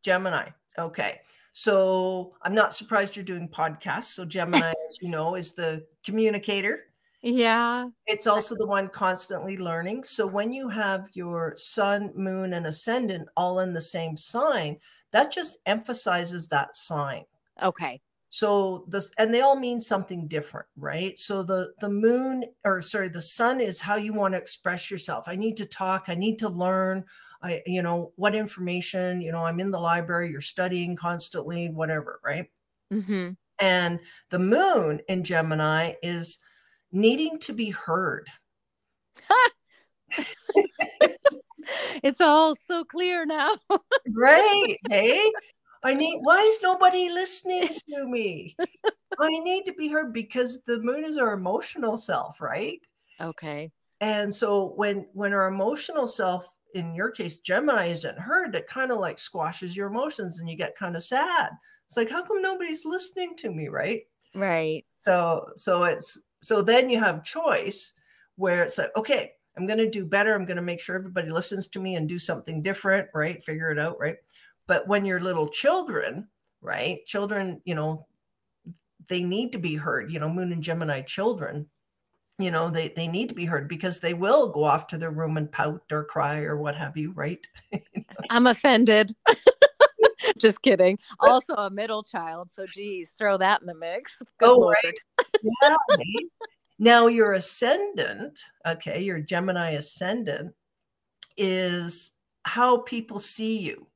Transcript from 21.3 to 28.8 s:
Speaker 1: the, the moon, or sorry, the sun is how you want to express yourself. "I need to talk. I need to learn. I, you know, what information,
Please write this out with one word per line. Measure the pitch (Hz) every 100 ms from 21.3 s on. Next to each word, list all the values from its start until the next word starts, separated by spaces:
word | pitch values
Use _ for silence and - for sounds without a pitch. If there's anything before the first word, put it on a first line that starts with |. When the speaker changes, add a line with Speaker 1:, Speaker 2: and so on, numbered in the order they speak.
| 196
Speaker 1:
the, | 180 185 185 -
the | 208
moon, | 202 220 247 262 262 233 _
or | 202 185
sorry, | 165 214 185
the | 170
sun | - - 233 262
is | 220 175
how | 170 214
you | 214
want | 214 196
to | 185
express | - - 180 180 -
yourself. | 196 - 123 -
"I | 185
need | 220 220
to |
talk. | 202 - 190 190 -
I |
need | 175 208 220
to | 214
learn. | 175 180 190 185 190 185 - - -
I, | 180 170 -
you | 180
know, | 170 175 170 -
what | 208
information, | 214 214 185 180 180